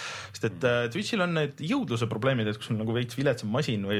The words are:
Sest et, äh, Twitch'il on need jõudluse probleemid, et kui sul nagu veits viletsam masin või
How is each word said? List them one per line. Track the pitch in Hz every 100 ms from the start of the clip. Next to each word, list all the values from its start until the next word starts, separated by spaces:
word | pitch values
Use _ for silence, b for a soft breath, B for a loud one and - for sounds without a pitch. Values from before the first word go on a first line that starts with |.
| B B B
Sest | - 113
et, | 87
äh, | 123 120 120
Twitch'il | 151 208 180 180
on | 160
need | 147 -
jõudluse | 156 277 170 117 120
probleemid, | 107 135 127 107
et | 107
kui | -
sul | 110
nagu | 110 117
veits | 123 -
viletsam | 139 - 107
masin | 123 151 107
või | 98 104